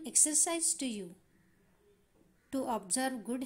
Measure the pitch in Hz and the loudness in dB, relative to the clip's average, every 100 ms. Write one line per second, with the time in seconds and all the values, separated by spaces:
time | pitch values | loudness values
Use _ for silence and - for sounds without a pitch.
0 | 311 - 311 294 349 330 - - 262 208 | 2 4 4 4 2 2 0 0 -2 -4
1 | 180 185 _ _ _ _ _ _ _ _ | -8 -12 _ _ _ _ _ _ _ _
2 | _ _ _ _ - 269 254 220 190 254 | _ _ _ _ -6 -2 0 -2 0 0
3 | 262 254 196 254 | 0 -2 -4 -4